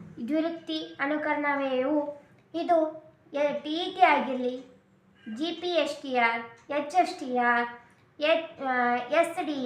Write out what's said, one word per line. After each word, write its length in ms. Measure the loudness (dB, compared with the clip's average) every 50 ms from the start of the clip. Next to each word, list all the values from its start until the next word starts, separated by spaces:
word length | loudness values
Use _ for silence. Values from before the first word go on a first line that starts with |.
| -16 -16 -12 -10 -4
ದ್ವಿರುಕ್ತಿ 520 | -2 0 0 0 0 -4 -6 -8 -8 -6 -6 -6 -8 -8 -4
ಅನುಕರಣಾವ್ಯಯವು 1000 | -2 -2 -2 0 0 0 0 0 0 0 0 0 0 0 0 0 0 2 0 0 0 -2 -6 -12 -14 -20 _ _ _ _ -6
ಇದು 240 | -4 0 2 4 4 4 2 -2 -8 -16 -20 -20 _ _ -6
ಎ-, 220 | -2 0 0 0 0 -2
ಟಿ 140 | -4 -4 -4
ಇ 200 | -4 -4 -2 2
ಟಿ 60 | 4
ಆಗಿರ್ಲಿ, 540 | 6 6 6 4 2 -2 -2 -2 -2 -4 -4 -6 -10 -14 -20 -20 _ _ _ _ _ _ _ _ -14
ಜಿ 260 | -10 -8 -6 -4 -4
ಪಿ 160 | -4 -4 -4 0
ಎಸ್ 280 | 2 2 2 0 -2 -8
ಟಿ 100 | -6 -2 0 2
ಆರ್, 240 | 2 2 2 -2 -6 -10 -14 -16 -10 -6
ಎಚ್ 240 | -4 -4 -2 0 4
ಎಸ್ 180 | 4 4 4 2 -6
ಟಿ 120 | -4 -2 0 2
ಆರ್, 280 | 4 4 4 2 2 -2 -6 -12 -18 -20 -20 _ _ _ _ -2
ಎಚ್-, 420 | 2 2 2 2 0 -4 -8 -6
ಆ, 120 | -4 -2 0 2 2 2 2 0 -2 0 2 2
ಎಸ್ 260 | 2 2 0 -4 -4
ಡಿ 120 | -4 -2 -2 -2